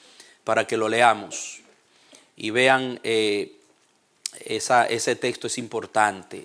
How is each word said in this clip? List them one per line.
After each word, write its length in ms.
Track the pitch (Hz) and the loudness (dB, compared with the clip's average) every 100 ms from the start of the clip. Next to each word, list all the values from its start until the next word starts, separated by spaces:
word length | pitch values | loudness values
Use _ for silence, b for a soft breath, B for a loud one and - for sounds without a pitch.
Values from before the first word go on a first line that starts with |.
| b b b b | b b b b
para 220 | - 113 107 | -2 0 0
que 100 | 113 | 0
lo 120 | 110 | 0
leamos 720 | 113 120 107 95 - - - _ _ _ b b b b - | 4 4 4 -2 -12 -14 -16 _ _ _ b b b b -10
y 140 | 107 | -4
vean, 500 | 113 131 131 131 120 | 2 4 4 2 -6
eh, 520 | - 113 107 104 - - _ _ _ _ _ _ - - | -2 0 2 0 -4 -12 _ _ _ _ _ _ -16 -12
esa, 420 | - 107 - 123 117 | -8 -6 2 2 2
ese 280 | 113 131 | 0 -2
texto 320 | 117 127 120 117 | -2 -2 -4 -6
es 120 | - | -8
importante 840 | 113 - 101 110 107 95 87 98 | -8 -8 -4 0 0 0 -10 -16